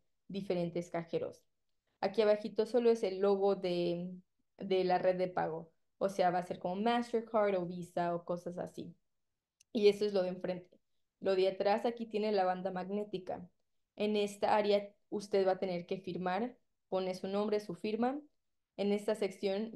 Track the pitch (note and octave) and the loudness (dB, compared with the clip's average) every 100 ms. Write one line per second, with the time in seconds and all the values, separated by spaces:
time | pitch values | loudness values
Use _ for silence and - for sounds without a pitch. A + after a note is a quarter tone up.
0 | _ _ - G3 G3 F3+ E3+ E3+ E3+ E3+ | _ _ -12 -8 -4 -2 -2 -4 -6 -8
1 | E3 D#3+ - - _ _ _ _ _ _ | -6 -6 -6 -10 _ _ _ _ _ _
2 | G3 G3+ G#3 G#3 G#3+ G3+ A3 B3 A#3 A3+ | -4 2 4 2 0 -2 0 2 4 4
3 | G3 F#3+ G3 G3 G3 F#3+ F#3 F3 F3 F3 | 0 2 2 4 4 2 0 0 0 -2
4 | F3+ F#3 - _ _ - G3 F#3 F#3 F3+ | -4 -10 -16 _ _ -12 -2 2 4 4
5 | F3+ F3+ F3+ F3 E3 D#3+ E3 _ _ - | 4 2 0 0 -2 -4 -10 _ _ -4
6 | G3 G3 F3+ F3+ F3 F3+ F3+ F#3 A3 A#3+ | -2 2 2 2 -2 -6 -4 -2 0 0
7 | A#3+ A3+ A3+ A3 G#3 F#3+ F3 F3+ E3+ - | 0 -4 0 2 2 2 -2 -6 -6 -2
8 | F3 E3+ E3+ F3 F3 F3 E3+ - F3 - | -2 -2 -4 -8 -8 -8 -10 -10 -14 -16
9 | _ _ _ _ _ _ _ A#3+ G#3 G3+ | _ _ _ _ _ _ _ 2 4 4
10 | G#3 G3 F3+ F#3 F3+ F3+ - _ _ _ | 2 0 0 -2 -6 -8 -10 _ _ _
11 | _ _ F#3+ F#3+ F#3+ F#3+ G3+ A3 A#3+ A#3 | _ _ 0 2 2 2 2 2 0 -4
12 | A3+ G#3 G#3+ G#3 F#3 F#3 F#3 F#3 F3+ G3+ | -4 -2 0 2 2 0 -4 -6 -4 -4
13 | G#3 F#3 F3+ - F3+ _ _ _ _ - | -4 -8 -8 -10 -10 _ _ _ _ -4
14 | G#3 G#3 G3+ G3+ G3+ G#3+ G#3 G3+ G3+ - | 0 2 0 0 2 4 4 2 0 -12
15 | _ G#3 G3+ G3 F#3+ F#3 F#3+ F3 F3 F#3 | _ -8 0 2 4 2 0 -4 -4 -6
16 | - F3 F3+ F#3 B3 - _ _ _ F#3 | -6 -4 -2 -2 -2 -6 _ _ _ -2
17 | F#3 F#3 F#3+ G3+ G#3 G#3 G#3 F3 G#3+ A3 | -2 -4 -4 -2 0 0 -2 -6 -4 0
18 | A#3+ C#4+ - _ _ _ _ - G3+ G#3 | 0 -2 -8 _ _ _ _ -4 0 0
19 | G#3 G#3 G3 F#3+ G3 G3 A3 | 0 0 -2 -2 -2 0 -2